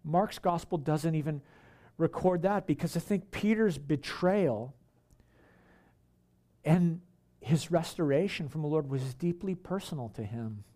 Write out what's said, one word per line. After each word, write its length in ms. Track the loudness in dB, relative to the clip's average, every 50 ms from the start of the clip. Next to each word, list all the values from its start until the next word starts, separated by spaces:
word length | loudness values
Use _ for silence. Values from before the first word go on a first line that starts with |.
| -4
Mark's 340 | 0 2 2 2 0 -4 -2
gospel 380 | -2 0 0 0 -2 -4 -6
doesn't 380 | -4 -2 -2 -2 0 0 0 0
even 260 | 0 -2 -2 -4 -6 -10 _ -20 -20 -20 -20 -20 -20 -20 -20 _
record 460 | 0 0 0 0 2 2 2 2 4 2
that, 220 | 2 2 0 0
because 300 | 0 0 0 0 -2 -2
I 60 | -2
think 280 | 0 0 -2 -2 -2 -6
Peter's 480 | -8 0 2 2 4 6 4 2 2
betrayal 960 | 0 0 0 -2 0 0 -8 -4 2 2 4 4 4 4 2 2 0 -4 -8 -12 _ _ _ _ _ _ _ -20 _ _ _ _ _ _ _ _ _ _ _ -20 _ _ _ _ _ _ _ _ _ _ _ _ _ _ _ _ _ 2
and 380 | 4 4 6 4 2 2 -2 -10 _ _ _ _ _ _ _
his 300 | 0 0 0 0 2 2
restoration 760 | 0 0 0 0 -2 -2 2 2 4 2 2 0 -2 -6 -8
from 140 | -6 -6 -4
the 60 | -2
Lord 220 | 0 0 0 0 0
was 240 | -4 -4 -4 -4 -6
deeply 380 | -2 -2 -2 -2 -2 -4 -6 -6
personal 560 | -6 -6 -6 -6 -6 -6 -8 -8 -8 -8 -8
to 140 | -8 -8 -8
him. 400 | -6 -6 -6 -6 -8 -8 -10 -14 _ _